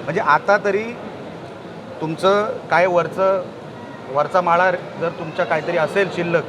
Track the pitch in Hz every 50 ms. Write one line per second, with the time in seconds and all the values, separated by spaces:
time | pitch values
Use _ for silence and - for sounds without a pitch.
0 | - - 156 196 214 - 143 156 151 - 196 208 175 208 190 202 220 233 240 -
1 | - - - - - - - - - - - - - - - - - - - -
2 | 160 156 160 151 175 190 202 202 208 220 165 156 - - 156 160 175 190 175 175
3 | 165 160 - 185 190 190 196 190 180 - - - - - - - - - - -
4 | - - 131 139 147 147 - 185 175 175 170 170 180 185 175 - - - - 123
5 | 156 170 160 - 170 160 151 - 175 165 165 156 151 160 170 170 156 143 - 202
6 | 196 165 - 175 170 175 165 165 139